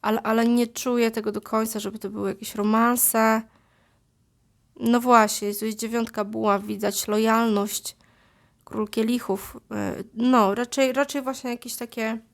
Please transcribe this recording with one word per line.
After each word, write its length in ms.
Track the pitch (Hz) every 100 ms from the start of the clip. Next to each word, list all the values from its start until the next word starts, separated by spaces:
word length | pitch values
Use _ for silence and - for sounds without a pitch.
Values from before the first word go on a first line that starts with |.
ale, 200 | 208 220
ale 260 | - 226 233
nie 200 | 240 240
czuję 440 | - 254 240 226
tego 200 | 226 220
do 100 | 214
końca, 380 | - 220 220 214
żeby 200 | 202 220
to 100 | 196
były 200 | 202 196
jakieś 260 | 196 - -
romanse. 840 | 208 220 233 247 - 226 220 220 226 _ _ _ _ _ _ _ _ _ _ _ _ -
No 200 | 233 240
właśnie, 560 | 247 240 214 - 202 202
tu 100 | 220
jest 120 | 214
dziewiątka 480 | 226 233 233 - 208
buław, 400 | 220 220 196 202
widać 420 | 208 202 214 -
lojalność, 920 | 214 220 226 233 208 202 - - - _ _ _ _ _ _
król 240 | - 214 214
kielichów. 720 | 226 220 247 - 196 - - _ 214 196 -
Y, 40 | -
no, 420 | 214 247 254 202 202
raczej, 380 | 240 - 262
raczej 280 | 254 277 285
właśnie 280 | 262 262 254
jakieś 260 | 240 247 -
takie 440 | 240 - 220 226 -